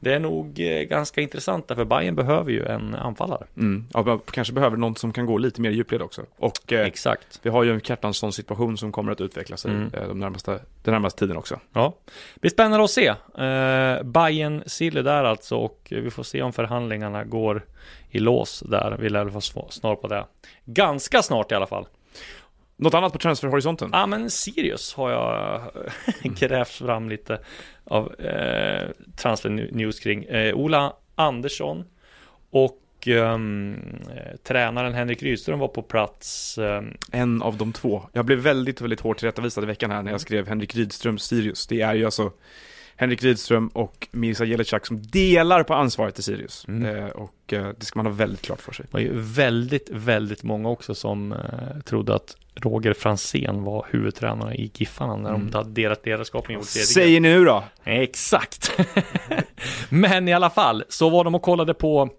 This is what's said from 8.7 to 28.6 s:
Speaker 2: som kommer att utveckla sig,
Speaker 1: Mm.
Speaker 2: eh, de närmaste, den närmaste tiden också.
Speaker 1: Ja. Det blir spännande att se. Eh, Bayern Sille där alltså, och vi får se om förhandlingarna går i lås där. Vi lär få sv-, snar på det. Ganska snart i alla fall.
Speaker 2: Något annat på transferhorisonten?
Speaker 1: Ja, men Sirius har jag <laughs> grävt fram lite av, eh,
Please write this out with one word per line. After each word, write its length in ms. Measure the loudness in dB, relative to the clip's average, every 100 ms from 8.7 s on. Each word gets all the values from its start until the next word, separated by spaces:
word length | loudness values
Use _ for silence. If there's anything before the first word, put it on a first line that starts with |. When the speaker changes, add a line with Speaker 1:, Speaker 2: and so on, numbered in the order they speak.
| -2
Speaker 2:
som 140 | -6
kommer 200 | -4 -4
att 80 | -4
utveckla 360 | -6 -6 -10 -8
sig, 140 | -4
Speaker 1:
Mm. 200 | -4 -4
Speaker 2:
eh, 140 | -6 -8
de 120 | -6
närmaste, 400 | -6 -6 -6 -6 -8 -6
den 100 | 0
närmaste 240 | 2 2 0
tiden 180 | -2 -2
också. 240 | -6 -10 _
Speaker 1:
Ja. 200 | 0 0 0 -20 -20 -20
Det 60 | -2
blir 100 | -2
spännande 340 | 4 6 6
att 60 | 4
se. 160 | 4 2 2 -6 -4
Eh, 640 | -2 2 2 4 2 0
Bayern 600 | 2 4 4 2 -2 -4 -6
Sille 360 | -4 -2 0
där 220 | 2 4
alltså, 320 | 2 0 -2 -4
och 300 | -4 -6 -8
vi 200 | -6 -6
får 120 | -8
se 200 | -8 -4
om 100 | -4
förhandlingarna 720 | -4 -4 -2 -4 -4 -6 -6
går 380 | -6 -2 0 -2 -6 -20 -20 -20 -6
i 80 | 0
lås 420 | 4 4 0 -8
där. 360 | -2 0 0 -2
Vi 80 | -2
lär 200 | 0 -2
få 100 | -4
sv-, 300 | -8 -8 -12
snar 240 | -6 -4
på 140 | -2 -2
det. 160 | -6 -6 _ -20 -20
Ganska 580 | -6 2 2 2 2 2
snart 300 | 4 0 2
i 20 |
alla 120 | 0 0
fall. 200 | -4 -8 _ _ -20 -20 -20 -20 _ _ _
Speaker 2:
Något 160 | 2
annat 180 | 4 2
på 60 | 0
transferhorisonten? 720 | 0 0 2 0 0 -2 0
Speaker 1:
Ja, 140 | 0 2
men 240 | -2 -4
Sirius 640 | -4 -4 -2 -2 -2 -8
har 160 | -4 -2
jag 500 | 0 0 -2 -4 -6 -8 -12 -12 -8 -6 -4
<laughs> 120 | -6 -2
grävt 300 | 0 0 -2
fram 400 | -6 -4 -2 -2
lite 300 | -8 -6 -8 -8 -20 -20 -20
av, 300 | -2 -2 -2 -8
eh, 680 | -6 -2 -2 0